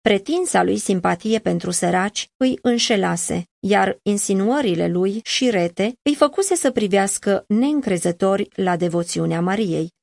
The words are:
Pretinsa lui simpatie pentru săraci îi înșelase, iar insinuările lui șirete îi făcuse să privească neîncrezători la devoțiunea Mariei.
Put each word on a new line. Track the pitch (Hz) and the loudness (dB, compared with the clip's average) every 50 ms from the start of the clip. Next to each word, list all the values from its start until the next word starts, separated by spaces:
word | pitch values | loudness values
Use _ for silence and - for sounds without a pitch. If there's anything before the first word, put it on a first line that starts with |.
Pretinsa | _ 214 202 196 196 - 320 359 370 - - 190 180 | _ 0 0 0 0 -2 -2 -2 -2 0 0 0 2
lui | 185 196 | 2 -2
simpatie | 214 - - 196 185 175 180 175 175 - 220 220 220 | -2 -2 -2 -2 0 0 -2 -2 -2 -2 -2 -2 -2
pentru | - 185 175 170 - 180 | 0 -2 -4 -2 -4 -4
săraci | 175 - - 175 175 180 185 208 - - - _ _ | -4 -2 0 0 0 0 -2 -2 -6 -8 -12 _ _
îi | _ 262 262 254 - | _ 0 0 0 0
înșelase, | - 247 240 233 233 - 233 196 185 175 170 170 - - - 175 175 _ _ _ | -2 -2 0 0 0 0 0 0 0 0 -2 -4 -4 -4 -4 -4 -6 _ _ _
iar | - 196 202 196 190 190 - - | 0 2 2 2 2 0 -2 -4
insinuările | _ 202 208 202 - - 196 190 196 220 262 302 277 202 175 165 170 | _ -2 -2 0 0 0 0 0 2 0 0 0 0 0 0 0 0
lui | 170 175 175 185 196 202 226 - | 0 0 0 0 0 -2 -4 -6
șirete | - - - 269 247 220 185 175 170 - - 190 220 254 _ | -4 -2 0 0 2 2 2 0 -2 -2 -2 -4 -4 -4 _
îi | _ 285 294 | _ -2 2
făcuse | - 302 285 285 - 392 - 370 | 4 2 2 4 0 0 0 0
să | 330 - 269 | 0 0 0
privească | 254 240 214 190 190 196 196 190 - - - 202 196 185 - | 0 0 0 2 2 2 2 0 -2 -4 0 0 0 0 0
neîncrezători | _ 208 220 254 285 302 294 262 214 190 170 - 175 170 - 196 190 196 196 202 - _ | _ 0 2 2 2 0 0 0 0 -2 0 0 -2 0 2 2 2 2 0 -2 -4 _
la | - 190 185 175 | -2 0 0 0
devoțiunea | 165 175 175 165 170 170 - - 170 165 165 165 165 | 0 0 0 0 0 -2 -2 -4 -2 -2 0 0 0
Mariei. | 175 185 190 214 226 180 160 156 160 170 _ _ | 0 0 0 0 -2 -2 -2 -2 -4 -6 _ _